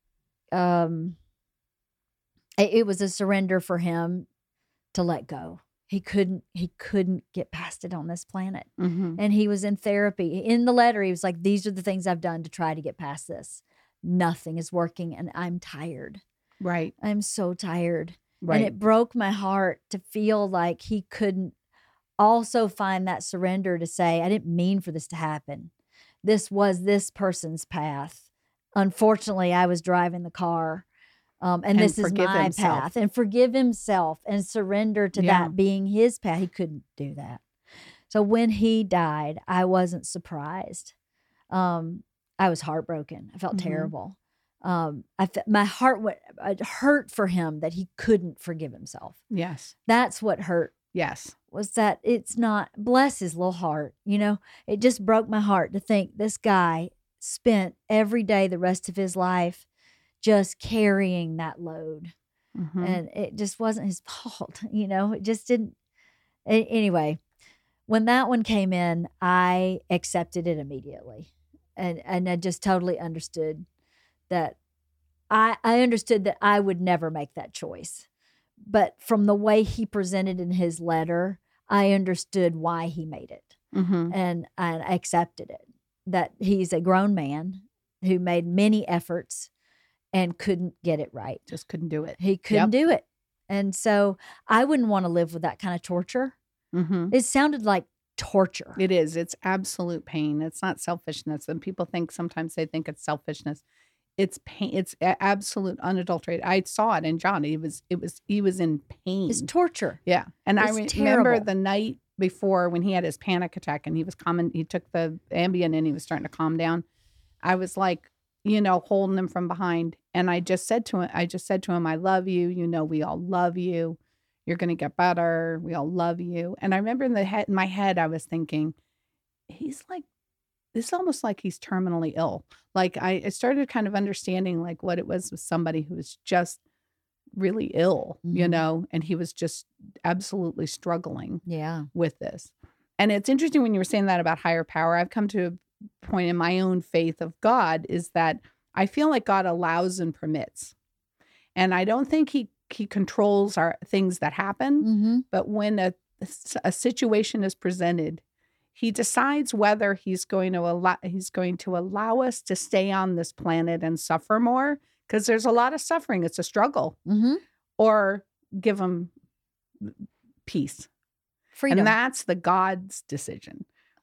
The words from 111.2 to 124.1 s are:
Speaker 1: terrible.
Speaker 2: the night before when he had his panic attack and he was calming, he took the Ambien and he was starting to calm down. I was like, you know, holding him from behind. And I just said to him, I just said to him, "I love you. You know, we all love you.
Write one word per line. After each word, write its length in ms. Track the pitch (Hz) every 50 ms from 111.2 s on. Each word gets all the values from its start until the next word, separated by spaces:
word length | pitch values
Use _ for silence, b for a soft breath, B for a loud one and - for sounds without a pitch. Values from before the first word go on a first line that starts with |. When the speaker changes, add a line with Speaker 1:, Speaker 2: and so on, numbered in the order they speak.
| 247 247 240
Speaker 1:
terrible. 120 | 226 214
Speaker 2:
the 100 | 214 190
night 420 | 190 190 190 196 208 214 220 - - _ _ _ -
before 500 | 190 185 185 - - 196 190 180 180 175
when 140 | 170 175
he 120 | 175 202 190
had 100 | 180 175
his 140 | 160 147 -
panic 380 | - - 185 175 180 170 -
attack 300 | 180 - - 147 151 -
and 100 | 156 160
he 80 | 165 160
was 120 | 185 -
calming, 340 | - - 175 170 175 170 170 -
he 100 | 160 160
took 280 | - - 180 - _
the 280 | - 175 165 160 160 170 - _
Ambien 460 | - 175 175 185 185 180 175 165 156 160
and 80 | 156
he 80 | 156 143
was 80 | 160 -
starting 200 | - 170 - 147
to 60 | -
calm 280 | - - 160 160 160 165
down. 260 | 165 165 165 170 165 - _ _ _ _ _ _ _ _ _ _ -
I 100 | 180 185
was 220 | 185 185 180 - 190
like, 320 | 196 185 175 - - _ _ _ _ _ _ _ -
you 160 | 208 214 214
know, 200 | 208 190 185 180 - -
holding 300 | 208 196 196 190 190 190
him 80 | 185 170
from 200 | - 185 180 170
behind. 480 | 175 170 196 175 170 170 170 165 165 - _ _ -
And 160 | 185 180 185
I 80 | 175 180
just 280 | 175 - 185 185 - -
said 180 | 220 240 226 -
to 140 | - 190
him, 80 | 175 - -
I 120 | 160 175 175
just 180 | - 180 -
said 160 | - 196 185 185
to 100 | - 180
him, 120 | 175 170
"I 100 | 160 160
love 320 | 160 180 190 190 185 185 190
you. 180 | 185 175 175 175
You 180 | 180 180 170
know, 180 | 170 170 165 156
we 180 | 156 160 151 151
all 160 | 147 151 165
love 380 | 175 175 190 175 180 175 170 185
you. 400 | 175 185 180 170 165 165 160 - _ _